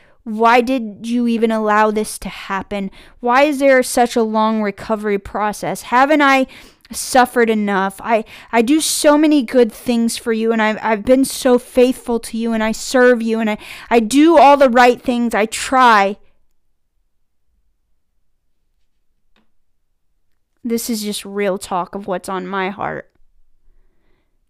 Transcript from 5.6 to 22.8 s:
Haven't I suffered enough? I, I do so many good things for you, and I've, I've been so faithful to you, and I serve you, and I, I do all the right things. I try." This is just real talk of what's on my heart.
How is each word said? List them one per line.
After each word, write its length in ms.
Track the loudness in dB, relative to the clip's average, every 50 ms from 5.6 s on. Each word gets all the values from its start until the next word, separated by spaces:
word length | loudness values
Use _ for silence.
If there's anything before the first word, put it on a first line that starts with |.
| -8 -8 -8 -8 -6
Haven't 380 | -2 2 2 2 4 2 2
I 240 | 2 2 2 2 0 -4 -8 -14 -20 -20 _ _ _ _
suffered 580 | -14 -12 -6 0 2 2 2 2 2 0 0 2
enough? 500 | 0 -2 -2 -2 -2 -2 -2 -4 -6 -8 -4
I, 200 | -2 -2 -2 -2 -6 -14 -20 -10 -2
I 100 | 0 0
do 180 | 2 2 0 0
so 380 | 0 -2 -4 0 2 2 4
many 240 | 4 4 4 2 2
good 300 | 0 0 2 2 2 2
things 460 | 0 -6 -6 -4 -2 0 -2 -2 -4
for 160 | -6 -6 -4 -4
you, 180 | -2 -2 -2
and 100 | 0 0
I've, 160 | 0 -2 -2 -4 -2
I've 200 | -2 -4 -2 2
been 220 | 2 2 2 2
so 320 | 0 -4 -2 0 2 2
faithful 640 | 2 0 -2 0 2 2 2 0 -2 -6 -6 -6 -6
to 160 | -6 -8 -8
you, 160 | -6 -4 -4 -4
and 100 | -2 -2
I 80 | -4
serve 520 | -4 -6 -6 -2 2 4 4 4 4 2 0
you, 160 | -2 -2 -2
and 100 | -2 -4
I, 80 | -4 -6 -10 -16 -20 -20 -4 -2
I 100 | 0 0
do 380 | 0 2 2 4 4 6 6
all 180 | 6 6 6 6
the 140 | 6 4 4
right 320 | 6 4 4 4 4 2
things. 320 | -2 -4 -2 -2 -2 -2 -2
I 120 | -2 -2
try." 720 | -4 -4 -8 -6 -2 2 4 6 6 6 4 4 0 -2 -8 _ _ _ _ _ _ _ _ _ _ _ _ _ _ _ _ _ _ _ _ _ _ _ _ _ _ _ _ _ _ _ _ _ _ _ _ _ _ _ _ _ _ _ _ _ _ _ _ _ _ _ _ _ _ _ _ _ _ _ _ _ _ _ _ _ _ _ _ _ _ _ _ _ _ _ _ _ _ _ _ _ _ _ _ _ _ _ _ -6
This 260 | -4 -4 -4 -4 -4
is 140 | -6 -6 -6
just 200 | -8 -8 -10 -12
real 340 | -10 -6 -4 -2 -2 -4 -4
talk 340 | -6 -6 -6 -6 -6 -6 -10
of 140 | -12 -8
what's 220 | -8 -8 -8 -8 -8
on 180 | -10 -8 -8
my 240 | -8 -6 -6 -6 -6
heart. 400 | -6 -8